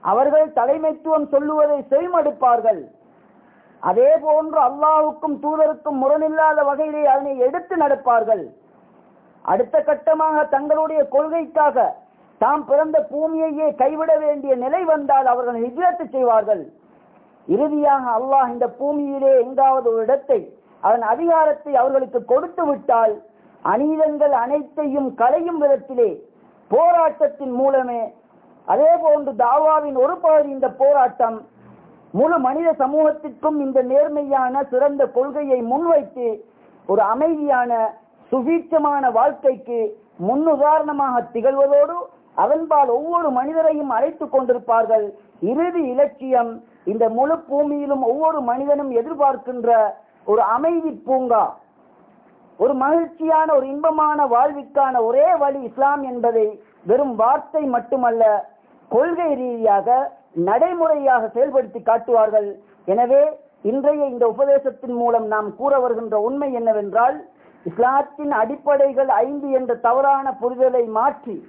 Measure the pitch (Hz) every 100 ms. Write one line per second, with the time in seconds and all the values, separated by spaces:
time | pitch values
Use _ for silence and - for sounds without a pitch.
0 | 160 214 277 302 311 277 240 311 311 311
1 | 320 311 294 285 294 302 294 285 - 277
2 | 349 349 294 - 254 240 220 185 127 _
3 | _ _ _ _ _ _ _ _ - 196
4 | 269 320 302 302 311 302 254 277 302 311
5 | 302 302 311 269 294 311 302 311 302 277
6 | 269 302 311 311 311 302 277 277 311 196
7 | 285 269 277 262 254 330 - 349 285 277
8 | 247 233 220 208 135 - _ _ _ _
9 | _ _ _ _ - 190 240 311 302 294
10 | 320 311 311 302 302 277 294 311 320 311
11 | 285 269 311 330 311 311 294 262 196 -
12 | _ _ _ _ 226 302 - 277 311 311
13 | 302 285 320 320 320 294 311 294 269 311
14 | 320 302 302 294 277 254 254 330 339 302
15 | 277 277 262 247 240 233 240 247 349 349
16 | 285 262 247 220 208 202 135 _ _ _
17 | _ _ _ _ - 196 302 294 294 269
18 | 247 226 262 277 247 240 240 - 277 294
19 | 285 277 269 262 240 269 269 262 233 226
20 | 220 277 277 233 - - _ _ - 240
21 | 220 240 339 330 311 294 294 262 254 269
22 | 262 247 - 254 349 - 320 285 285 233
23 | 226 208 - _ _ _ - 214 294 311
24 | 311 294 294 262 247 294 277 - 294 277
25 | 262 - 240 311 339 330 285 269 - 247
26 | 220 151 - _ _ _ _ 233 339 349
27 | 320 311 285 - 269 247 269 269 254 233
28 | 220 - _ _ _ _ - 208 311 339
29 | 320 302 277 220 240 277 311 311 294 262
30 | 269 359 339 311 285 269 254 - 269 285
31 | 254 247 233 220 - _ - - - -
32 | _ 180 302 339 254 277 330 311 269 302
33 | 302 302 302 226 302 302 269 262 254 277
34 | 302 294 285 269 254 262 277 254 285 285
35 | 247 247 277 285 294 254 233 269 339 320
36 | 285 254 240 214 - _ _ _ - 202
37 | 202 233 311 311 294 254 240 233 220 -
38 | _ _ _ 262 247 339 330 320 294 285
39 | 262 226 277 - 277 240 - 233 220 -
40 | _ - 180 269 320 285 294 311 302 285
41 | 269 247 240 233 240 277 277 285 294 339
42 | - _ _ - 208 311 320 302 269 240
43 | 311 339 320 247 269 320 320 302 285 233
44 | 285 320 302 262 254 240 240 226 226 220
45 | 208 - _ _ 180 277 349 349 277 247
46 | 285 285 262 254 233 226 _ _ - 220
47 | 226 226 277 320 - 277 294 294 285 277
48 | 262 277 320 311 240 247 285 285 285 233
49 | 277 320 277 254 - 247 233 226 214 -
50 | _ _ - 214 202 233 320 339 320 214
51 | - 262 254 226 151 - _ _ _ _
52 | _ _ _ _ _ - 226 262 269 330
53 | 330 - 311 320 320 294 262 285 320 311
54 | 302 302 277 233 285 285 262 285 269 254
55 | 226 254 320 330 285 277 240 233 277 285
56 | 269 247 233 226 214 208 _ _ 170 247
57 | 285 220 226 269 - 311 285 240 233 269
58 | 247 226 220 208 - _ _ _ _ 226
59 | 294 339 330 269 254 233 220 202 202 254
60 | 277 - _ 165 175 233 339 349 320 302
61 | 269 247 220 226 285 269 220 233 - 226
62 | 233 233 214 214 208 202 _ _ - 202
63 | 240 277 302 302 _ _ 202 262 277 302
64 | 277 247 233 202 277 277 277 - 247 240
65 | 240 233 220 214 208 208 269 277 247 226
66 | 226 214 220 277 285 247 226 220 202 214
67 | 247 302 - _ _ _ 175 170 247 277
68 | 285 - 294 254 220 285 285 285 277 254
69 | 269 214 254 285 277 262 254 233 233 254
70 | 277 277 269 262 240 247 254 247 233 220
71 | 269 285 247 175